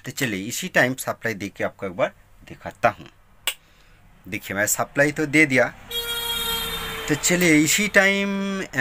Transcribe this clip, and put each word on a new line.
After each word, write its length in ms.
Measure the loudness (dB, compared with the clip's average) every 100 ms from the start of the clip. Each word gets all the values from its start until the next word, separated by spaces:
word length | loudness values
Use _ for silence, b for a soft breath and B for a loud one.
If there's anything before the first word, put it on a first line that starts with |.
तो 60 | -12
चलिए 340 | -4 -4 -4 -6
इसी 220 | -6 0
टाइम 260 | 2 2
सप्लाई 400 | 0 -6 -6 -6
देके 300 | -6 -8 -4
आपको 220 | -6 -6 -8
एक 60 |
बार 220 | -4 -4 -4 _ -20 -20
दिखाता 400 | -14 -14 0 0
हूँ। 220 | 0 -12 _ _ _ -10 -10 b b b b b _ -10
देखिए 280 | -10 -4 -2
मैं 100 | 0
सप्लाई 460 | 0 -2 2 2
तो 140 | 0 2
दे 200 | 4 6
दिया, 280 | 4 2 -2 -10 -8 -6 -4 -4 -4 -4 -4 -6 -8 -8 -6 -4
तो 60 |
चलिए 420 | -2 0 2 4 6
इसी 320 | 4 2 2
टाइम, 720 | 4 4 2 -2 -2 -4 -6
अ, 40 | -4 2